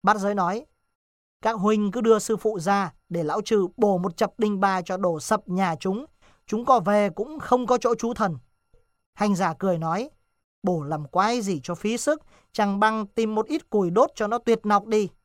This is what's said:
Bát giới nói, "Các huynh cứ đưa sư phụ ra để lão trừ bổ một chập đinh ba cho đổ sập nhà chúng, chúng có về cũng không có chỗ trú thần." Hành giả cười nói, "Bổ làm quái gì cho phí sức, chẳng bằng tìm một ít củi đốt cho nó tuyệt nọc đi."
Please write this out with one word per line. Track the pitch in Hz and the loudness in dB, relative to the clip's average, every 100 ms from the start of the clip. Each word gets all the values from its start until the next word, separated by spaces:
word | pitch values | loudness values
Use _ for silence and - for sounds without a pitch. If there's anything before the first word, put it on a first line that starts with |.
Bát | 190 214 | 2 0
giới | 196 | 0
nói, | 208 175 208 302 _ _ _ _ _ _ _ | 0 -2 -4 -10 _ _ _ _ _ _ _
"Các | 220 | -4
huynh | 226 202 214 208 | 0 2 2 0
cứ | 233 | 0
đưa | 226 220 | 4 4
sư | - 214 | 2 -2
phụ | 214 208 | -2 -2
ra | 160 202 180 _ _ | 0 0 -2 _ _
để | 170 | -4
lão | 151 175 | -2 -2
trừ | 208 220 180 - | 0 0 0 2
bổ | 208 180 | 2 2
một | 180 - | -2 -2
chập | 214 - | -4 0
đinh | 214 202 | -2 2
ba | 196 185 | 0 0
cho | 165 185 | -4 -2
đổ | 190 156 | 0 -2
sập | - 214 214 | -2 -2 -2
nhà | 180 185 160 | -2 -2 -2
chúng, | 190 202 294 _ _ _ - | -4 -4 -8 _ _ _ -8
chúng | 214 | -4
có | 240 247 | 4 4
về | 180 208 202 | 4 2 0
cũng | 165 247 311 | -2 -8 -8
không | - 254 240 | 0 0 2
có | 247 | 0
chỗ | 240 | 2
trú | 226 233 | -2 -4
thần." | 240 202 139 _ _ _ _ _ _ _ | -2 -4 -4 _ _ _ _ _ _ _
Hành | - 208 185 | -4 0 2
giả | 185 160 | 0 0
cười | 190 175 | -2 0
nói, | 160 180 277 _ _ _ _ _ | -2 -4 -6 _ _ _ _ _
"Bổ | 202 170 | -2 -2
làm | 143 156 | -4 -8
quái | 143 175 208 247 | -2 0 2 0
gì | 202 160 | -2 -6
cho | 127 | -6
phí | 170 208 233 | -6 -4 -2
sức, | - 302 _ _ _ | -2 -4 _ _ _
chẳng | - 202 202 | -2 -2 2
bằng | 220 220 208 | 2 0 -4
tìm | - 220 | -2 -2
một | 214 220 | -2 -2
ít | 311 _ | -4 _
củi | 214 180 | 0 2
đốt | 185 294 | 4 2
cho | - 208 | 2 -4
nó | 233 | -2
tuyệt | 233 226 208 | 0 0 2
nọc | 202 214 | 0 2
đi." | 214 202 _ | 0 0 _